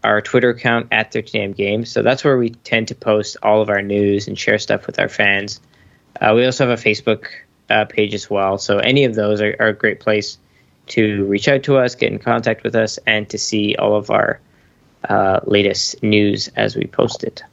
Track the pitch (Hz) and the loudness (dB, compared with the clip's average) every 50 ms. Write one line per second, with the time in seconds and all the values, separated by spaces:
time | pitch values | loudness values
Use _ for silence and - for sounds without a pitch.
0 | - 107 104 107 107 - - 127 123 123 117 120 - 123 117 117 117 - 110 110 | 2 2 2 2 0 2 0 2 2 2 0 0 0 0 0 0 0 0 -2 -2
1 | 110 - - 110 110 - - 107 104 98 98 95 101 98 104 110 117 110 - 117 | -2 -2 -4 -8 -8 -4 -4 -4 -4 -4 -4 -2 -2 -2 0 -2 -4 -4 -4 0
2 | 107 120 127 131 - 147 135 127 120 117 117 _ _ - - 117 110 - - - | 2 2 0 2 0 0 2 2 0 -2 -4 _ _ -4 -2 -2 -2 -4 -8 -8
3 | - 113 107 107 104 - - - - 110 107 110 107 104 104 101 98 101 104 104 | -2 0 0 0 0 -4 -10 -2 0 2 4 4 2 2 0 -2 0 0 0 2
4 | 104 101 101 101 101 104 104 - - - 107 104 - - 104 107 - - - - | 2 2 2 0 -2 -4 -8 -4 0 0 0 0 2 -2 -4 -4 -4 -6 -2 -2
5 | 98 - - - 104 101 98 98 101 104 - - _ _ _ _ _ _ _ _ | -2 -2 0 0 2 2 2 0 -2 -6 -12 -14 _ _ _ _ _ _ _ _
6 | _ _ _ - - 107 110 117 123 127 127 - 139 123 120 113 - 110 107 - | _ _ _ 0 2 4 4 4 4 2 2 0 0 0 0 0 0 0 0 0
7 | - 117 110 107 - - - - - _ _ _ _ _ 110 107 107 - - - | 0 -2 -2 -2 -4 -16 -18 -18 -20 _ _ _ _ _ 0 0 0 0 0 -2
8 | 107 101 104 101 - - 104 98 98 95 98 98 - - 101 101 - 120 131 143 | 0 0 -2 -8 -6 -4 -2 0 0 0 0 -2 -2 -2 0 0 2 2 2 4
9 | 139 123 110 110 104 104 107 104 107 104 - - 120 110 104 - - 107 98 - | 2 2 0 0 0 0 0 0 0 -2 0 0 0 0 0 0 -2 -2 -2 -2
10 | - - 107 104 101 - - _ _ _ _ _ _ _ _ _ _ - - - | -2 0 0 0 -2 -4 -12 _ _ _ _ _ _ _ _ _ _ -6 0 0
11 | 110 107 104 101 98 98 101 101 - 147 139 139 139 - 139 135 123 123 - - | 0 2 2 0 0 0 0 0 2 2 0 0 2 2 2 2 2 0 -2 -2
12 | 120 113 107 104 - 120 117 117 117 117 110 - - 113 113 117 110 110 - - | -2 -2 -2 -4 -2 -2 -2 0 0 -2 -4 -2 -4 -2 0 0 0 0 -4 -4
13 | _ - 110 107 104 - - 104 - - - 110 104 104 107 - 104 104 104 107 | _ 0 0 0 -2 -4 -8 -6 -6 -2 -2 0 0 0 0 0 0 2 0 0
14 | 101 - 110 104 107 - - - _ _ _ _ _ _ _ _ _ _ _ _ | 0 0 0 2 2 0 -2 -6 _ _ _ _ _ _ _ _ _ _ _ _
15 | - - 101 104 98 95 95 90 - - 104 101 101 98 101 - - - - - | -6 -2 0 0 2 2 0 0 0 2 2 4 4 2 0 -2 -4 -6 -6 -4
16 | - 107 107 107 104 101 101 104 - - - - 110 113 110 - - - - - | -2 2 2 4 2 2 0 -2 -4 -6 -4 -2 -2 -2 -2 -4 -6 -6 -2 0
17 | 127 113 - - - - - - - - | 0 0 0 -6 -8 -10 -10 -12 -20 -20